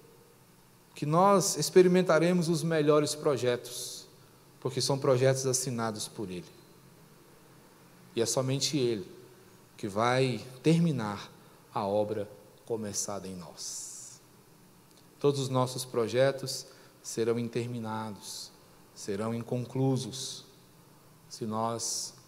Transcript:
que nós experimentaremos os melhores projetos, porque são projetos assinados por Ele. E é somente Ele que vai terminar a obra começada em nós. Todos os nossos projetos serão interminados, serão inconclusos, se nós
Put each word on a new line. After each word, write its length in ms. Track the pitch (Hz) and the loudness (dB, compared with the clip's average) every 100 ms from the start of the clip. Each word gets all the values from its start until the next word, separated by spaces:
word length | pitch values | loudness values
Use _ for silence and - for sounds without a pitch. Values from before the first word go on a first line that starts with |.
| - - - - - - - - - | -20 -20 -20 -20 -20 -20 -20 -20 -20
que 120 | - 147 | -8 0
nós 500 | 160 196 196 - - | 6 6 6 4 0
experimentaremos 880 | 151 190 180 180 180 156 165 180 160 | 4 8 8 6 6 4 6 4 2
os 120 | 165 | 0
melhores 520 | 160 160 151 151 147 | 0 2 4 4 4
projetos, 920 | - 156 131 123 123 - - - - - - - - - - | 0 0 2 2 0 -4 -12 -12 -12 -18 -20 -20 -20 -20 -10
porque 220 | 131 127 | -6 -2
são 160 | 120 135 | 0 0
projetos 480 | 143 123 131 131 131 | 2 4 4 2 0
assinados 640 | 127 143 117 113 104 - | -2 -2 -4 -4 -4 -10
por 220 | - 98 | -10 -10
Ele. 140 | 90 82 - - - - - - - - - - - - - - - - | -10 -12 -20 -20 -20 -20 -20 -20 -20 -20 -20 -20 -20 -20 -20 -20 -20 -10
E 60 | - | -4
é 60 | 110 | -2
somente 500 | - 131 135 - 151 | 0 -2 -2 -2 0
Ele 420 | 120 110 - - - - - - - - | 0 0 -6 -16 -20 -20 -20 -20 -20 -10
que 80 | 107 | -6
vai 500 | 98 117 127 135 113 - - | 0 2 2 2 -2 -8 -2
terminar 680 | 151 165 170 135 107 98 - - - - - | 4 4 4 2 -2 -6 -10 -18 -20 -20 -10
a 140 | 120 101 | -6 0
obra 440 | 104 107 107 101 - - - - | 0 0 -2 -8 -12 -20 -20 -8
começada 600 | 113 104 98 - 101 92 | -6 -4 -6 -6 -6 -10
em 80 | |
nós. 880 | 92 80 - - - - - - - - - - - - - - - - - | -12 -14 -14 -12 -12 -12 -16 -18 -20 -20 -20 -20 -20 -20 -20 -20 -20 -20 -2
Todos 220 | 143 135 | 0 0
os 80 | 127 | 0
nossos 380 | 131 127 127 - | 0 0 -4 -6
projetos 800 | 120 110 117 135 135 131 - - - - - | -2 0 2 2 0 -6 -8 -12 -20 -20 -20
serão 360 | - - 113 117 | -10 -2 0 0
interminados, 1120 | 117 120 120 120 110 110 110 95 - - - - - - - | -2 -6 -6 -6 -6 -6 -8 -10 -14 -14 -14 -18 -20 -20 -20
serão 400 | - - 98 113 | -12 -6 -4 -4
inconclusos, 1080 | 117 117 127 120 131 135 131 104 - - - - - - - - - - - - | -6 -4 -4 -4 0 0 0 -2 -8 -10 -12 -16 -20 -20 -20 -20 -20 -20 -20 -20
se 160 | - 113 | -10 -6
nós 680 | 110 113 117 - - - - | -2 -2 -2 -4 -6 -8 -14